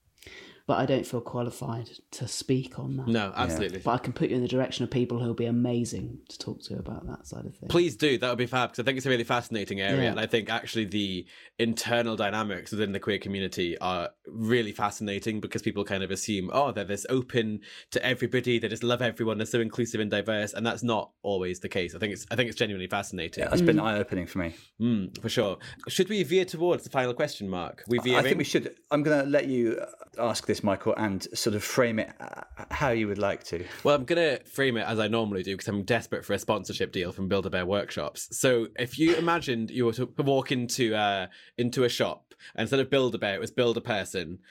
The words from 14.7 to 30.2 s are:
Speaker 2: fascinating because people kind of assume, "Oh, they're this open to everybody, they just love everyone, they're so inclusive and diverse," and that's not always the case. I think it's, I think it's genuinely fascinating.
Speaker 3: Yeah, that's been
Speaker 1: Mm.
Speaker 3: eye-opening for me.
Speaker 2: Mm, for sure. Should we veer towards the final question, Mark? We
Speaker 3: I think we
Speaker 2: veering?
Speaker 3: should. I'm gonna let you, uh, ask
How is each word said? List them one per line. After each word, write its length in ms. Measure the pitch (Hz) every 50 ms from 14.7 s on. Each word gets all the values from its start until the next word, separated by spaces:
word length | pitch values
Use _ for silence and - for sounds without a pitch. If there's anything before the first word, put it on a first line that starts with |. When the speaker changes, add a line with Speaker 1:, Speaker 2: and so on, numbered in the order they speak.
Speaker 2:
fascinating 680 | 98 - 107 104 - - 110 101 98 98 - 117 107 107
because 220 | 101 95 - 107
people 220 | - 110 - 101 101
kind 180 | - 98 95
of 80 | 95 90
assume, 400 | 98 - - 113 104 95 90 -
"Oh, 200 | - 135 143 131
they're 120 | 101 104 98
this 220 | 90 101 - - -
open 520 | 127 135 123 - - 120 110 110 107 104 - - - - - -
to 120 | - - -
everybody, 540 | 127 123 - 123 120 123 123 123 123 120 110
they 80 | 117 101
just 140 | 110 -
love 180 | 117 120 123 120
everyone, 380 | 127 113 110 - 113 110 107 104
they're 80 | 107
so 140 | - - 117
inclusive 400 | 113 110 - - 120 117 - 107
and 100 | 107 101
diverse," 420 | 104 101 98 110 107 104 107 104
and 140 | - 107 113
that's 160 | 117 - -
not 300 | 123 117 110 101 - - _ _
always 380 | - 101 98 90 92 90 92 -
the 80 | - 95
case. 260 | - 98 85 85 82
I 40 | 87
think 120 | 110 104
it's, 140 | 95 - - -
I 20 | 117
think 140 | 120 123 113
it's 100 | 107 -
genuinely 300 | 120 104 101 92 90 92
fascinating. 560 | 107 101 98 - 98 87 82 85 - - -
Speaker 3:
Yeah, 60 | -
that's 120 | - 180
been 140 | 175 - 110
Speaker 1:
Mm. 60 | 104 107
Speaker 3:
eye-opening 420 | 110 104 104 98 - 95 90 85
for 120 | - - 95
me. 140 | 85 82 - - - - _ -
Speaker 2:
Mm, 420 | 113 123 117 101 95 90 - -
for 60 | - 110
sure. 300 | - 127 107 98 90 - - - - - -
Should 220 | - - - 185 185
we 160 | 220 202 160
veer 200 | 127 180 185 180
towards 380 | 180 - 156 170 175 156 -
the 80 | - -
final 240 | - 135 127 123 120
question, 340 | - 151 143 - - 104 95
Mark? 360 | 92 90 82 - - - -
We 140 | 104 120 120
Speaker 3:
I 20 |
think 140 | 117 127 123
we 60 | 143
Speaker 2:
veering? 220 | 127 135 - 170 139
Speaker 3:
should. 300 | - - 139 117 123 - _ _ -
I'm 140 | 147 147 147
gonna 180 | 151 151 139
let 240 | 139 143 143 143 -
you, 320 | 135 127 123 117 113 - -
uh, 60 | - - - - - - -
ask 260 | 110